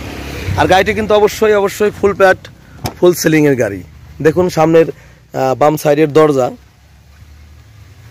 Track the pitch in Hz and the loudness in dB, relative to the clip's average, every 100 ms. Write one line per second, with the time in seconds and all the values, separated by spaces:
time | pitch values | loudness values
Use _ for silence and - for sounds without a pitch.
0 | - - - - - - 147 185 196 208 | -14 -14 -12 -10 -6 -2 2 2 2 -2
1 | 214 208 208 - 214 208 196 - 208 - | 0 2 2 0 0 0 -2 -2 -4 -2
2 | 202 196 190 190 - - - - - - | -2 2 2 0 -6 -20 -20 -16 -14 -2
3 | 180 175 170 156 147 127 110 98 78 - | 0 0 0 2 2 0 -2 -6 -14 -20
4 | - - 147 160 180 160 160 165 160 - | -20 -4 -2 0 0 0 2 4 2 -2
5 | - - _ 131 131 123 151 151 143 147 | -20 -20 _ -4 -2 0 0 0 0 0
6 | 156 143 151 135 123 123 _ _ _ _ | 2 2 2 2 -2 -6 _ _ _ _
7 | _ - - - - - - - - - | _ -20 -20 -20 -20 -20 -20 -20 -20 -20
8 | - | -20